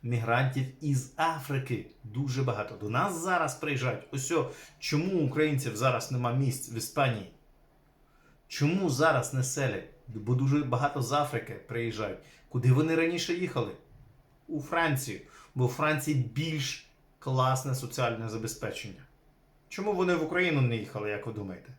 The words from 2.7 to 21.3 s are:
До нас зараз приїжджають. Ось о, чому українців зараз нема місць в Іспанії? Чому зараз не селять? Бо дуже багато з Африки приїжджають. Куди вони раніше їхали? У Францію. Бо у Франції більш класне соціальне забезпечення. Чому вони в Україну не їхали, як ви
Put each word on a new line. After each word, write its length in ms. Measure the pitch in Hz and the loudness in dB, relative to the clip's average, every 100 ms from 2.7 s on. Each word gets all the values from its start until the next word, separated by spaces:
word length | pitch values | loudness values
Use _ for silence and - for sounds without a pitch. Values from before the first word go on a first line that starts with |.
| 98 | -6
До 140 | 104 | -2
нас 320 | 120 196 170 | 0 0 0
зараз 320 | 175 180 151 | 0 2 0
приїжджають. 520 | - 156 135 127 113 - | -2 -2 0 0 -4 -6
Ось 220 | 139 127 | -6 0
о, 180 | 165 135 - - - | 0 0 -6 -18 -12
чому 480 | - 151 180 185 143 | -2 0 2 2 2
українців 500 | 151 156 139 123 104 | 4 2 2 -2 0
зараз 360 | 127 120 - | 2 2 -2
нема 200 | 127 120 | 0 2
місць 400 | 127 139 127 - | 2 2 0 -6
в 40 | 113 | -6
Іспанії? 560 | - - 135 110 92 - _ _ _ _ _ _ _ _ _ _ _ | -4 0 0 0 -6 -18 _ _ _ _ _ _ _ _ _ _ _
Чому 420 | - 143 185 185 | 0 2 2 2
зараз 440 | 127 160 135 - | 4 4 4 2
не 80 | 131 | -2
селять? 420 | 127 - 131 98 - - - | -2 0 -2 -2 -8 -20 -14
Бо 260 | 107 104 | -8 0
дуже 240 | 123 135 143 | 2 4 2
багато 440 | 143 123 143 143 | 2 2 0 0
з 100 | 113 | 0
Африки 400 | 143 143 113 - | 2 2 -2 -6
приїжджають. 680 | - - 117 117 104 104 - - - - | -12 -6 -4 -2 -2 -4 -6 -14 -20 -6
Куди 240 | 127 123 | 2 6
вони 220 | 127 156 | 6 6
раніше 400 | 165 165 175 - | 4 2 0 -2
їхали? 380 | 175 180 131 104 - - - - - _ _ - | -2 -2 -2 -4 -6 -18 -20 -20 -20 _ _ -8
У 120 | 147 | -8
Францію. 600 | 135 170 165 131 - 95 - - - | -2 2 2 2 -2 -8 -12 -20 -12
Бо 100 | 135 | 0
у 40 | 127 | 0
Франції 600 | - 151 151 151 139 117 | 2 2 2 2 0 0
більш 520 | 135 160 156 131 - - _ _ _ | -2 -2 -2 -4 -6 -14 _ _ _
класне 560 | - 131 127 131 139 | -2 2 4 2 0
соціальне 540 | 131 120 - 123 113 113 | -4 -4 -2 -2 -2 -4
забезпечення. 720 | 113 110 - 110 - 107 92 - _ _ _ _ _ _ | -6 -6 -6 -8 -8 -10 -14 -20 _ _ _ _ _ _
Чому 240 | - 202 | -6 -2
вони 220 | 190 180 | 2 4
в 100 | 170 | 2
Україну 360 | 156 175 180 147 | 2 2 2 4
не 160 | 123 117 | 2 2
їхали, 340 | 104 107 104 | -4 -6 -4
як 160 | 104 | -4
ви 60 | 113 | -6